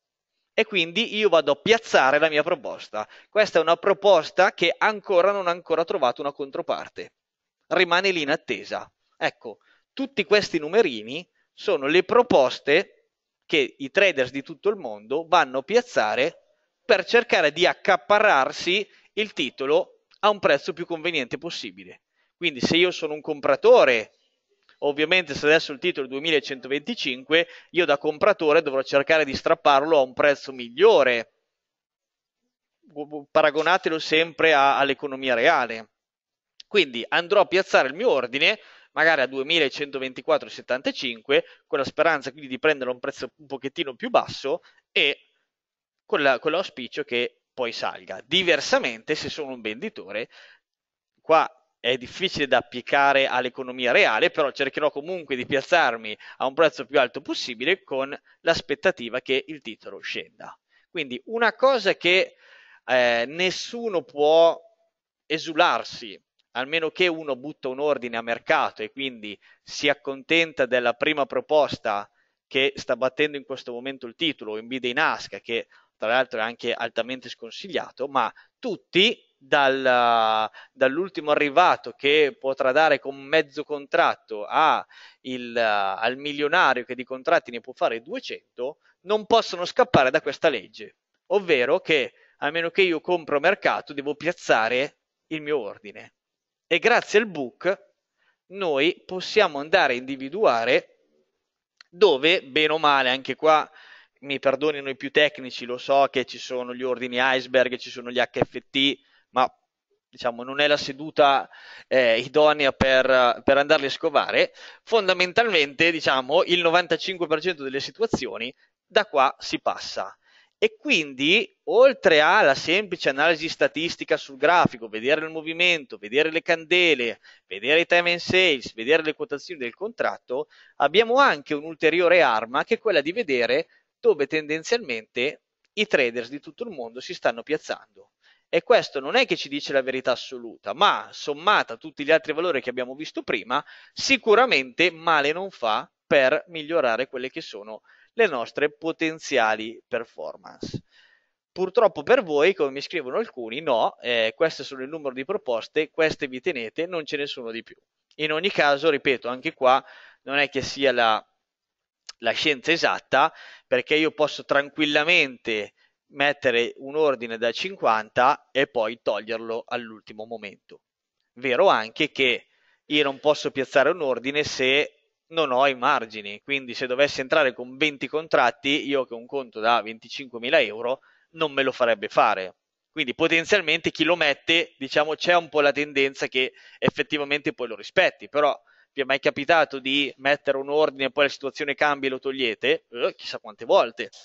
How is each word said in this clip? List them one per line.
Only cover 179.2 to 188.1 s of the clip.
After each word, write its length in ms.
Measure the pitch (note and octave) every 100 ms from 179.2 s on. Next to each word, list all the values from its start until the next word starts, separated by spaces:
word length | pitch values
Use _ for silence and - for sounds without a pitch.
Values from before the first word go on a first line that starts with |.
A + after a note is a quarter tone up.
| A#2+
conto 360 | C#3 B2 A2
da 200 | A2 A#2
venticinquemila 800 | G#2 A2+ A#2 - C3+ A#2 A#2+ D#3
euro, 400 | A2+ G#2+ A#2 C3 _ _ _ D#3+
non 180 | D#3
me 100 | C#3
lo 80 | C3+
farebbe 380 | - A#2+ G#2+ G#2
fare. 480 | - B2+ G2 F#2 - _ _ _
Quindi 240 | D#3 C3+ A#2+
potenzialmente 760 | E3 E3 E3 G#3 D#3 E3 D#3+
chi 120 | -
lo 140 | D#3 F3
mette, 580 | D#3 C#3 - C3+ - _
diciamo, 380 | C3 D3+ D3+ D3+
c'è 180 | -
un 140 | F3 E3
po' 140 | D3+
la 100 | C#3+
tendenza 560 | C#3+ D3 C#3 C3+ C3+ C#3
che 240 | C3 B2+ - - -
effettivamente 760 | - - D3 D3+ C#3+ D3 D3
poi 160 | D3 A#2+
lo 80 | G#2
rispetti, 500 | G#2 - E3+